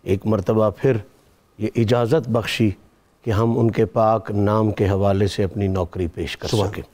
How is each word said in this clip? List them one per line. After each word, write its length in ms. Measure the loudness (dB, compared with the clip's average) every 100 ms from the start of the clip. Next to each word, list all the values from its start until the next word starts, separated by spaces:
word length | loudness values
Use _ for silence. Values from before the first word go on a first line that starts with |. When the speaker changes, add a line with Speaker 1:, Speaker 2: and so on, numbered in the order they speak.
Speaker 1:
एक 220 | -2 -2 0
मरतबा 420 | -2 0 2 2
फिर 320 | 2 0 0 -4 _ _ _ _ -8
ये 120 | -4
इजाज़त 520 | -2 0 2 2 0 0
बख्शी 400 | -2 -2 0 0 0 _ _ _ _
कि 60 | -2
हम 240 | 0 2 2
उनके 280 | 2 2
पाक 440 | 0 2 2 2 -2
नाम 400 | -2 2 2 0
के 140 | 0
हवाले 420 | 0 2 2 2 0
से 160 | 0
अपनी 240 | -4 -2 -2
नौकरी 400 | -2 -4 -4 -6
पेश 280 | -6 -10
कर 120 | -8 -4
Speaker 2:
सुभान 220 | -2 -2
Speaker 1:
सकें। 140 | -6 -14